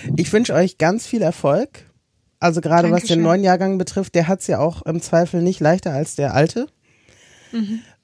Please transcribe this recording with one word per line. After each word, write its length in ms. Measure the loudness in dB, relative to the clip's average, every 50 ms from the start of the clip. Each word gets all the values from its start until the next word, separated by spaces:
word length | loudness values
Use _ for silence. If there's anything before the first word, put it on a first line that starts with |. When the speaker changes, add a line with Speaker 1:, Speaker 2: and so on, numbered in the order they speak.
| -8 -4 -2
Speaker 1:
Ich 160 | -2 0 0
wünsche 220 | 2 0 2 2 2
euch 240 | 2 2 0 0 0
ganz 280 | 0 0 0 -2 -4
viel 140 | -4 -4 -2
Erfolg. 640 | -2 -2 -2 -2 0 0 0 0 -2 -4 -10 -18 -20 _ _ _ _ _ _ _ _ _ _ -2
Also 240 | 0 0 0 0
gerade 220 | 0 2 4 4 4 4
was 120 | 2 2
den 60 | 2 2
Speaker 2:
Dankeschön. 140 | 2 2
Speaker 1:
neuen 220 | 4 4 4 4 4
Jahrgang 320 | 4 2 2 2 0 0
betrifft, 380 | -2 -4 -4 -4 -6 -4 -2 0
der 140 | 0 0 0
hat's 180 | 0 -2 -2
ja 140 | -4 -2 0
auch 200 | 0 -2 -4 -6 -6
im 160 | -6 -6 -6
Zweifel 400 | -4 0 2 2 2 2 0 0
nicht 180 | 0 0 0 0
leichter 320 | 2 2 2 2 0 -4
als 220 | -4 -4 -4 -4 -4
der 180 | -4 -4 0
alte. 360 | 2 2 2 2 0 -4 -8 -8 _ _ _ _ _ _ _ _ _ _ _ _ _ _ _ -10
Speaker 2:
Mhm. 280 | -6 -6 -4 -4 -6 -8 -10 _ _ _